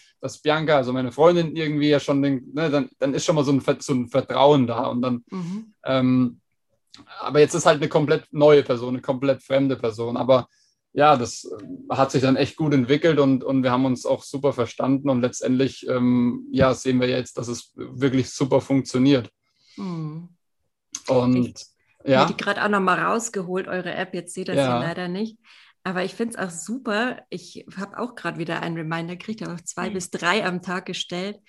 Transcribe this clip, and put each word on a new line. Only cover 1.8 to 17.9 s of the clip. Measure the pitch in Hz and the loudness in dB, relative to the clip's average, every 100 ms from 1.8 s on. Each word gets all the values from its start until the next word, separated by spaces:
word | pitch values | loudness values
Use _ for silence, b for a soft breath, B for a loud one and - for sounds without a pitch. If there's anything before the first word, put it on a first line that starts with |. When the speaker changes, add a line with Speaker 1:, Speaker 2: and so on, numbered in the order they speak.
| 147 | 2
Speaker 1:
ja | 143 | 2
schon | - 139 | 2 0
den, | 139 135 - | 0 -2 -4
ne, | 135 160 | -4 0
dann, | 143 127 - | 0 -2 -4
dann | 139 | -2
ist | 143 | -2
schon | 156 | 0
mal | 160 | 2
so | 139 | 2
ein | 139 | 2
Ver-, | 123 135 | 2 -2
so | - | -2
ein | 127 117 | -2 0
Vertrauen | 135 - 123 139 147 120 | -2 -2 4 6 6 4
da | 113 123 | 0 -2
und | 120 | -2
dann, | 127 120 - | -2 -4 -6
Speaker 2:
Mhm. | 190 175 196 220 _ | -10 -8 -10 -12 _
Speaker 1:
ähm, | 139 131 127 127 127 - _ _ _ _ _ - - - | -2 2 4 4 2 -2 _ _ _ _ _ -20 -20 -12
aber | - 139 | 0 4
jetzt | 147 | 4
ist | 175 175 | 4 2
halt | 156 | 2
eine | 151 | 2
komplett | 165 147 156 - | 0 2 0 -2
neue | 156 147 147 | 4 6 8
Person, | 127 123 123 | 6 -2 -4
eine | 127 | -6
komplett | - 131 139 131 | -4 -2 0 -2
fremde | - 135 139 135 | 0 0 0 0
Person, | 117 107 117 117 | -2 -4 -4 -2
aber | 123 131 - _ _ _ _ | 4 2 2 _ _ _ _
ja, | 135 147 139 | 2 4 4
das, | 113 - | 2 -8
äh, | - 107 - 90 - | -14 -14 -14 -14 -4
hat | 123 135 | 0 2
sich | 143 | 2
dann | 131 131 | 2 2
echt | 139 - | 0 -2
gut | 156 | 0
entwickelt | 143 120 151 170 147 | 2 2 2 4 4
und, | 139 131 | 4 2
und | 131 135 | 0 0
wir | 127 | 2
haben | 123 131 | 2 0
uns | 120 - | -2 -2
auch | 131 | -4
super | - 143 139 | -4 -4 -2
verstanden | 127 113 - 127 135 139 | 0 -4 -2 0 0 2
und | 127 | 0
letztendlich, | 123 - 123 127 135 - - | 0 -2 -2 0 0 -4 -4
ähm, | 127 123 123 120 - - | 0 2 4 2 -2 -4
ja, | 131 131 | 2 2
sehen | 123 131 127 | 2 0 0
wir | 123 | 0
jetzt, | 127 123 - | -2 -4 -8
dass | 117 | -8
es | 117 - | -8 -12
wirklich | - 120 | -14 -14